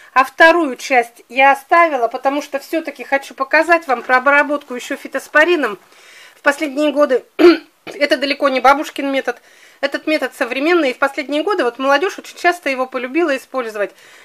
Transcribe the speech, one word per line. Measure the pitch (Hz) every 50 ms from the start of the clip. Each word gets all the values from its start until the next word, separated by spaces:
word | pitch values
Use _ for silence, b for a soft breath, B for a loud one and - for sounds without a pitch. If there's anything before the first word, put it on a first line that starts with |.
| b b b
а | - 180
вторую | - - - 339 330 330 349 330 277 247
часть | - - - 269 247 226 - _ - -
я | - 233 262 269 277
оставила, | 269 269 - - 349 339 339 330 294 254 233
потому | 226 - - - 277 277 294
что | 285 - - 277
всё-таки | - - - 320 320 285 - - 247
хочу | - 277 277 277 - 262
показать | - 277 - - 302 320 320 339 330 330
вам | 269 254 240 -
про | - 254
обработку | 254 247 277 285 285 294 277 294 294 - - 247
ещё | 247 - - 285
фитоспорином. | - - 269 - 269 - - - 302 311 339 359 320 269 214 202 - _ B B B B B B B B B B
В | B
последние | - 294 277 - 320 285 254 277 302 302
годы, | 254 285 294 254 262 233 - _ _
<clears throat> | - - 349 311 - - _ _ _ -
это | - - - 294 - 311
далеко | 269 269 277 277 277 294
не | 277 262 262
бабушкин | 233 254 285 285 302 - - - 277 277
метод, | 269 269 254 254 233 - b b b b b b b b
этот | b 277 277 285 -
метод | 311 311 285 277 240 -
современный, | - 262 233 247 269 277 320 359 349 302 254
и | 240
в |
последние | - 269 277 - - 285 247 285 294 -
годы | 403 415 359 285
вот | 240 233
молодёжь | - 269 277 277 285 320 403 - -
очень | - - -
часто | - - 349 339 339 - -
его | 269 254 254
полюбила | 254 - 254 240 254 262 330 349 311 269
использовать. | 254 - _ - 262 240 220 214 214 202 190 - b b b b b